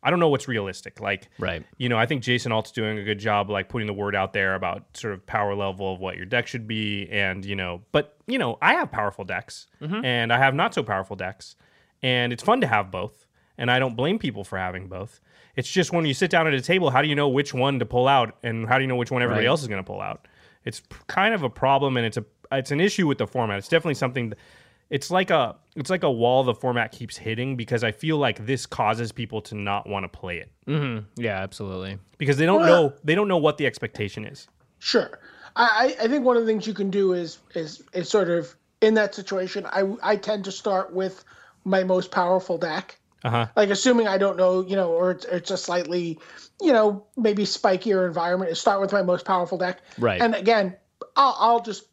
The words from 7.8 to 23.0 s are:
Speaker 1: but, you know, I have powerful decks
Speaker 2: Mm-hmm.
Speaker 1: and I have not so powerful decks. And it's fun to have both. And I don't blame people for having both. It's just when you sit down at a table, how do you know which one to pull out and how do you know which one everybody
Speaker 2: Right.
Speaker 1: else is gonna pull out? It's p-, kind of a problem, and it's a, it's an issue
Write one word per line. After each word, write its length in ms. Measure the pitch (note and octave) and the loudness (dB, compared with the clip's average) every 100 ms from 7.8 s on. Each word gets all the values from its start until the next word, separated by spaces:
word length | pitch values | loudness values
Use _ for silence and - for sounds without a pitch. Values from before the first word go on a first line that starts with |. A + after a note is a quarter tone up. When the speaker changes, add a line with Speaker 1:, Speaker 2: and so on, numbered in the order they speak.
| _ | _
Speaker 1:
but, 280 | D3+ - _ - | -2 -2 _ -6
you 100 | C4 | -4
know, 200 | C#3+ A2 | -4 0
I 140 | E3 | 0
have 180 | D#4 D#4 | 0 -2
powerful 320 | - G#2 - | -4 -4 -6
decks 420 | F#2+ F#2 - - - _ | -8 -8 -8 -20 -20 _
Speaker 2:
Mm-hmm. 240 | D3+ G#3 | -8 -4
Speaker 1:
and 260 | C3+ A#2+ A#2 | -2 0 2
I 60 | A#2+ | 4
have 180 | C3+ | 4
not 200 | C3+ G3+ | 4 0
so 80 | - | -2
powerful 340 | A#2+ G2 F#2+ G2 | -2 -4 -4 -8
decks. 400 | F#2 F#2+ - - _ _ _ _ | -10 -10 -20 -20 _ _ _ _
And 320 | C3 B2 A#2+ | 0 0 0
it's 80 | A#2+ | -2
fun 180 | - B3 | 2 2
to 60 | F3 | 4
have 240 | A2 F#2+ | 0 0
both. 340 | F#2+ F#2 _ _ _ _ - | -6 -10 _ _ _ _ -6
And 140 | A#2+ | 2
I 80 | B2 | 2
don't 180 | C3 A#2 | 2 0
blame 220 | C#3 A3 | -2 0
people 260 | - G#2 | -4 -8
for 140 | G2 F#2+ | -8 -6
having 300 | F#2 F#2 F#2+ | -6 -6 -12
both. 320 | F#2 G2 _ _ _ _ - | -12 -12 _ _ _ _ -8
It's 140 | B2+ | -2
just 200 | F#3+ F3 | 0 2
when 140 | E3+ | 2
you 80 | D#3+ | 0
sit 180 | C3 F3+ | 0 2
down 160 | F3 D#3+ | 4 4
at 60 | |
a 80 | C#3 | 0
table, 300 | B2+ F#3 D#3+ | 2 2 2
how 100 | B2+ | 2
do 80 | D3+ | 2
you 60 | |
know 140 | C#3+ C#3+ | 2 2
which 240 | C3 C#3+ | 2 0
one 240 | C3 C3 C#3 | 0 0 0
to 80 | A#2+ | 0
pull 220 | B2 C3 | 2 4
out 280 | C#3 A#2 - | 4 2 -4
and 260 | A#2+ A2+ A2+ | -6 -4 2
how 80 | C3 | 2
do 60 | |
you 40 | C3+ | 2
know 80 | B2 | -2
which 140 | A#2 | -2
one 120 | B2+ | 0
everybody 240 | B2 G#2+ A#2 | 2 2 2
Speaker 2:
Right. 40 | |
Speaker 1:
else 120 | D#3 | 2
is 60 | C3 | -2
gonna 140 | G2+ | -6
pull 180 | F#2+ G2 | -6 -8
out? 260 | G2+ - _ _ - _ - | -8 -10 _ _ -20 _ -12
It's 140 | - | -12
p-, 160 | _ - _ | _ -20 _
kind 260 | - G3+ | 0 2
of 80 | A3 | 2
a 80 | C3+ | -2
problem, 480 | - C3 C#3 C#3 B2+ | 0 4 4 4 0
and 80 | A2+ | 0
it's 100 | A#2 | -4
a, 80 | G#2 _ - | -8 _ -4
it's 200 | C3+ C3 | -4 -2
an 100 | C#3+ | 2
issue 260 | F#3+ - | 2 4